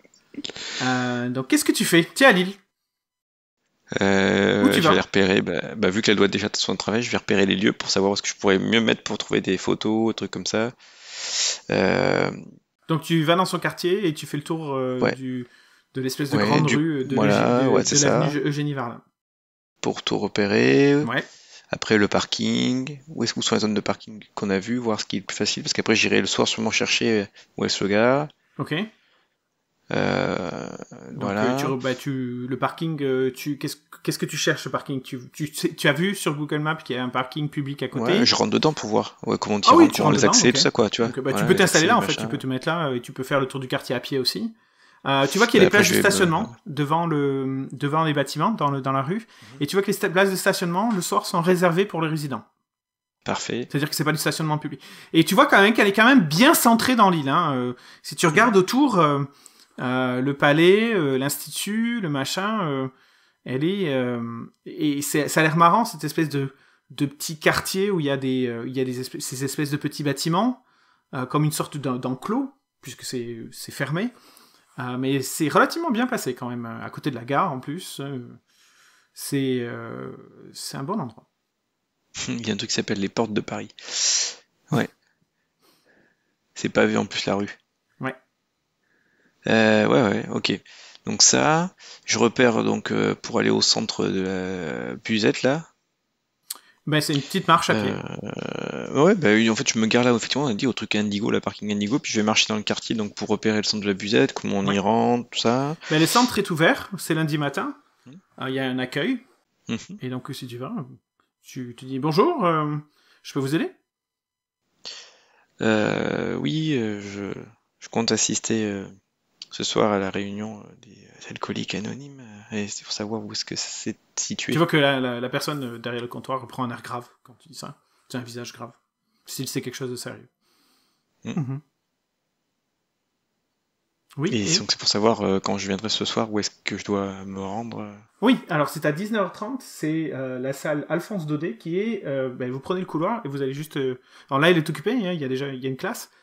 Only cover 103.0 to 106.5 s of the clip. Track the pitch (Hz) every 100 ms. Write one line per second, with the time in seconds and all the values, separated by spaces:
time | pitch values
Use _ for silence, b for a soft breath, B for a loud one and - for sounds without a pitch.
103 | 104 - 107 104 110 107 101 107 101 95
104 | 104 123 135 - 104 101 98 101 98 113
105 | 117 120 113 - 117 127 139 160 - 156
106 | 160 240 247 - -